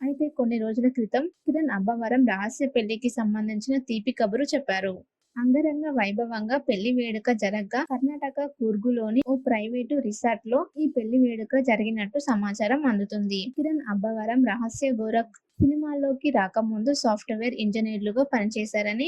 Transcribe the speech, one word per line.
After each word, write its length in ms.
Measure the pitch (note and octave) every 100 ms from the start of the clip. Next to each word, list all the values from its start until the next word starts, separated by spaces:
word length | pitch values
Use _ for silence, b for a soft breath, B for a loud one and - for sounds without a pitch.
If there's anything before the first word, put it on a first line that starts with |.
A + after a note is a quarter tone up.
అయితే 240 | C4+ C#4 D4
కొన్ని 280 | C#4 A#3 A#3
రోజుల 300 | A3 A3 B3+
క్రితం 360 | B3+ G#3+ B3+ E4+ -
కిరణ్ 320 | - D4+ D4
అబ్బవరం 520 | G3 G3 A#3 A3+ B3 A#3+
రహస్య 400 | F#3+ G#3+ - C4+
పెళ్లికి 440 | B3 G#3+ A3+ A#3+
సంబంధించిన 680 | A#3+ G#3+ G#3+ G#3+ G#3+ B3+ C4+
తీపి 340 | C4 A3 B3+
కబురు 340 | B3 G#3+ A3+ C#4+
చెప్పారు. 460 | C#4 A3+ F#3+ F#3+ F#3 - _ _ A#3+
అంగరంగ 500 | B3 C#4 D4+ D4 D#4
వైభవంగా 680 | C4 G3+ G#3 A#3 A3 G#3+ C#4
పెళ్లి 320 | C#4 G3 A3+
వేడుక 380 | B3 A#3 A3 B3
జరగ్గా 480 | A3 G3 G#3+ G3 A#3+
కర్ణాటక 600 | D#4+ B3+ C4+ D4 C#4 C#4+ C#4+
కూర్గులోని 680 | - A3 G#3+ B3 A#3+ A3 A#3+ B3+
ఓ 80 | C4
ప్రైవేటు 580 | C4 G#3+ A3 B3 A#3 C#4+
రిసార్ట్ 460 | G#3+ G#3 A#3+ A3 A3
లో 120 | C4 F4+ C#4+
ఈ 80 | D4+
పెళ్లి 300 | C4 A3 B3+
వేడుక 440 | B3 A3+ G#3+ C4
జరిగినట్టు 540 | C4 G#3+ G#3+ A3 G3+ C#4+
సమాచారం 600 | C#4+ G#3 G3+ G#3 G#3+ C#4 C#4
అందుతుంది. 540 | G3+ G3+ G#3+ G3+ G3 B3+
కిరణ్ 320 | D4+ D4+ D#4 A#3+
అబ్బవరం 540 | G3+ A3 A3 A3 B3
రహస్య 460 | A#3+ A3+ A3+ - C4+
గోరఖ్ 420 | A3+ A3 A#3 A3 _ _ -
సినిమాల్లోకి 680 | C#4+ D4+ D4+ C#4+ C#4 C4 D4
రాకముందు 600 | A#3+ F#3+ A3+ A3 A3 A#3+
సాఫ్ట్‌వేర్ 640 | C#4+ A#3 G#3+ - A3 A#3+
ఇంజనీర్లుగా 680 | A3+ G#3+ A3 A3 G#3+ G#3 A#3
పనిచేశారని, 840 | C#4 A#3+ G#3 A3 G#3+ G#3+ G#3 A3